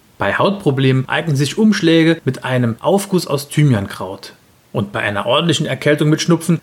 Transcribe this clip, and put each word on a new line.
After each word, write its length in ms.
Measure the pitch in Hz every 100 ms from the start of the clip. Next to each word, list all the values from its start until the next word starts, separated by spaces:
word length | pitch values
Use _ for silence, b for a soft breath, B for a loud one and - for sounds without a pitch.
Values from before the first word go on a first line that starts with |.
| _ _
Bei 160 | 98
Hautproblemen 760 | - 156 202 151 131 135 131 135
eignen 280 | 139 165 139
sich 220 | 139 -
Umschläge 600 | 220 190 165 165 160 160
mit 200 | 135 127
einem 300 | 131 127 120 113
Aufguss 480 | 147 196 196 185 -
aus 200 | 139 -
Thymiankraut. 840 | - 147 110 98 - 92 98 - - _ _ _
Und 180 | - 101
bei 80 | 113
einer 280 | 110 101 117
ordentlichen 400 | 139 170 147 143
Erkältung 420 | 131 147 151 151
mit 120 | 151
Schnupfen 400 | - 165 165 160